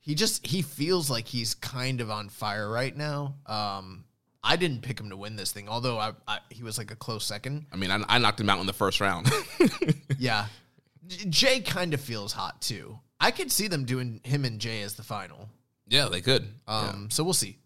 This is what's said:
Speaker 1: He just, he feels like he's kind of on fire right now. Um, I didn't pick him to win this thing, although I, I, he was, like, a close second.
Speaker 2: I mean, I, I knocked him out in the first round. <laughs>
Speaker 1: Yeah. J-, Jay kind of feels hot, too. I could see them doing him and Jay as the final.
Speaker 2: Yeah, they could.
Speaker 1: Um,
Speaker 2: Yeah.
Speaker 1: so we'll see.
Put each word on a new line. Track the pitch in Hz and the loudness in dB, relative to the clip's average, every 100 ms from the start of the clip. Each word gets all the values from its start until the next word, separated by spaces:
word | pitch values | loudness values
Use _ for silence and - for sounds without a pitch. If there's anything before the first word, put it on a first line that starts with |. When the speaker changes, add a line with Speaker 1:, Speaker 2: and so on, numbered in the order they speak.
Speaker 1:
He | 151 | -2
just, | 151 214 - - | 2 2 2 0
he | 170 | 0
feels | 143 - 151 185 143 | -2 -2 2 2 2
like | 117 110 | -2 -2
he's | 123 113 | -4 -2
kind | - - 131 127 127 | -4 -6 -4 -2 -2
of | 113 | -2
on | 107 104 | -4 -8
fire | - 107 104 104 | -6 -2 -2 -2
right | 113 131 139 | -2 -2 -4
now. | 151 143 143 139 | -4 -4 -4 -8
Um, | - 107 104 98 95 95 - _ _ _ | -6 -4 -4 -6 -10 -16 -18 _ _ _
I | 113 | 2
didn't | 170 180 123 | 4 4 0
pick | 127 107 | -6 -8
him | 107 | -8
to | 98 | -8
win | 104 | -8
this | 107 95 | -6 -4
thing, | 107 101 | -6 -4
although | 117 123 113 | -2 0 0
I, | 107 - - | -2 -4 -6
I, | 107 - | -6 -6
he | 113 | -12
was, | 117 104 | -8 -6
like, | 107 | -8
a | |
close | 113 - 110 | -10 -6 -4
second. | - 104 139 147 151 | -4 -6 -6 -6 -6
Speaker 2:
I | 92 | -4
mean, | 92 | 0
I, | 101 104 | 2 4
I | 120 | 6
knocked | 110 110 | 6 4
him | 104 | 2
out | 98 | 4
in | 95 | 2
the | |
first | - 98 - | 2 2 4
round. | 98 90 110 427 - - | 2 2 2 0 -2 4
<laughs> | 294 - 330 151 - 135 | 4 6 2 2 0 -2
Speaker 1:
Yeah. | 127 107 107 - _ _ _ - 170 | 2 2 0 -10 _ _ _ -20 -16
J-, | 180 208 | -6 2
Jay | 151 254 262 | 6 6 6
kind | 190 185 180 | 2 0 0
of | 147 | 0
feels | - 113 101 | -2 -4 -4
hot, | - 92 - | -4 -4 -4
too. | - 104 - 107 _ _ | -6 -4 -10 -16 _ _
I | 208 | 2
could | 247 320 | 2 0
see | - 214 | 0 2
them | 160 | 0
doing | 131 127 123 113 | 0 0 -2 -6
him | 127 143 | 0 0
and | 127 110 | 0 -2
Jay | 113 113 | -4 -4
as | 101 | -6
the | - | -8
final. | 107 104 92 71 104 - _ _ - | -6 -8 -8 -14 -18 -20 _ _ 2
Speaker 2:
Yeah, | 127 123 | 4 4
they | 90 | 0
could. | 107 131 107 110 - | 4 2 2 -12 -4
Speaker 1:
Um, | 110 104 101 | -2 -2 -4
Speaker 2:
Yeah. | 104 | -4
Speaker 1:
so | 127 | 0
we'll | 165 | 2
see. | 180 98 98 | 2 0 -8